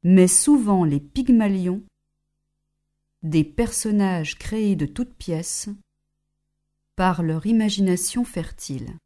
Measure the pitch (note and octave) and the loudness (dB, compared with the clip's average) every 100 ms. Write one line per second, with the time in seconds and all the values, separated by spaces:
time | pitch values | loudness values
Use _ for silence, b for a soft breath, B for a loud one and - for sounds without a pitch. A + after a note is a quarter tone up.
0 | F3 F#3 F#3 - - D4 G#3 F#3+ E3 C#3+ | 6 6 6 4 4 4 4 2 2 0
1 | - - B3 A#3+ G#3 F#3+ F3+ F#3+ G#3+ _ | -4 -6 2 2 2 0 -2 -4 -10 _
2 | _ _ _ _ _ _ _ _ _ _ | _ _ _ _ _ _ _ _ _ _
3 | _ _ D#3+ D#3+ D3+ - A3+ - A3+ G#3 | _ _ -2 0 0 -2 -4 -2 -2 0
4 | G3 F3 D#3 - - A3 G#3 F3+ D3 - | 2 0 -4 -10 -8 -2 0 0 -2 -6
5 | B3 - - D#3+ E3+ - - G3+ _ _ | -10 -10 -8 -6 -6 -10 -10 -14 _ _
6 | _ _ _ _ _ _ _ _ _ - | _ _ _ _ _ _ _ _ _ -2
7 | F#3 F3+ E3 D#3+ G3 A3+ G#3+ G3 F#3+ F3+ | -2 0 -2 -4 0 0 0 0 0 0
8 | - A#3+ B3 - D#3+ - - C3+ A#2+ E3 | -2 -4 -6 -6 -10 -14 -12 -12 -12 -16